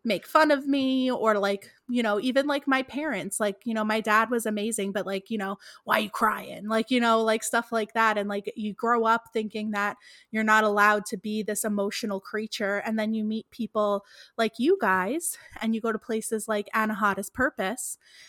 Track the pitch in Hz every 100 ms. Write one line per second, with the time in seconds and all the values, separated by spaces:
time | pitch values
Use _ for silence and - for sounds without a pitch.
0 | 233 185 - 311 311 285 285 277 262 262
1 | 254 247 220 208 196 202 - _ - 240
2 | 226 208 254 254 285 285 285 262 262 254
3 | 311 202 196 - 208 196 233 220 214 220
4 | 220 214 226 240 220 208 214 220 196 196
5 | 185 196 190 220 196 202 - - - 220
6 | 208 - 220 202 - - 208 220 226 254
7 | 233 226 226 220 - 233 233 226 220 226
8 | 226 208 202 202 - - 214 196 233 240
9 | 226 226 - 226 220 220 214 208 202 -
10 | - - _ 220 214 214 214 208 208 208
11 | 202 196 214 214 208 208 220 202 202 -
12 | 220 190 - 214 220 - 196 202 220 220
13 | 214 220 214 220 - - 220 220 208 202
14 | - - - - 226 - 269 381 214 190
15 | 190 311 - - - - 220 226 226 220
16 | - 220 - 220 214 208 208 226 220 202
17 | 208 190 202 - 269 - 190 240 - -
18 | _ -